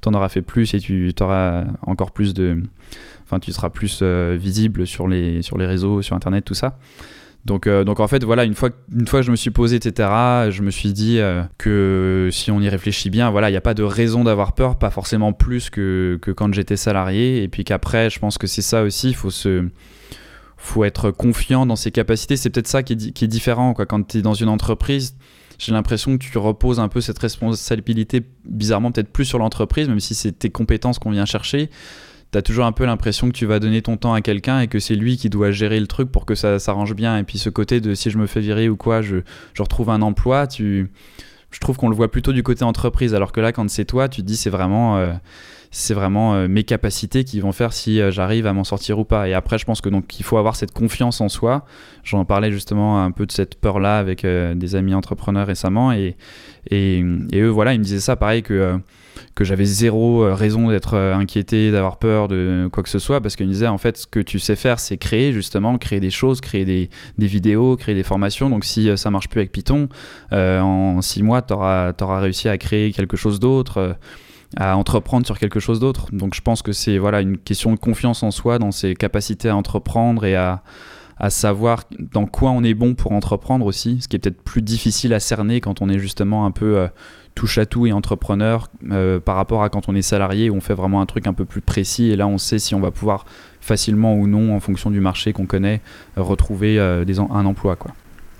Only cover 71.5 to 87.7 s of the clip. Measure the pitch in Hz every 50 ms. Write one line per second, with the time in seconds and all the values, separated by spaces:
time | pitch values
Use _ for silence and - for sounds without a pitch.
71.5 | 104 98 95 95 95 92 90 90 87 - 104 95 95 95 98 95 95 - - 113
72.5 | 101 92 - - 107 107 107 107 98 - 98 90 - - - 110 101 98 110 127
73.5 | 135 135 127 - - 98 95 92 95 - - - - - - - - - - -
74.5 | - - 95 95 95 98 101 - 139 113 - - - 123 - - 104 - 110 104
75.5 | - 107 - - 113 113 123 135 131 - - - 107 98 92 98 - - - 120
76.5 | 117 - - 104 101 - - 110 101 95 95 101 104 104 98 95 98 - - -
77.5 | 104 - - 113 110 104 - 120 110 - - 120 117 - - 107 98 - - 120
78.5 | 120 120 113 101 95 - - 95 90 - - 101 - 104 101 - 107 - - 113
79.5 | 107 101 98 - - 104 - - - 117 117 120 117 113 107 98 95 92 92 90
80.5 | 90 92 - - - - - - - - - - - - - 101 - - - 104
81.5 | 101 101 113 117 117 113 - - - - - - - 104 104 - - - 131 131
82.5 | 127 123 117 117 113 107 120 123 127 - - - 104 104 - - 107 98 - -
83.5 | 127 131 117 101 95 - - 113 123 127 123 - - 95 - 101 87 - - -
84.5 | - - 110 104 113 113 - 110 104 - - 120 113 104 - - 113 110 107 107
85.5 | 117 120 - 104 98 - 98 95 98 98 98 98 - - 101 98 107 107 104 101
86.5 | 92 - 107 107 104 98 90 90 - - - - - - - - - - 113 107
87.5 | - 113 110 -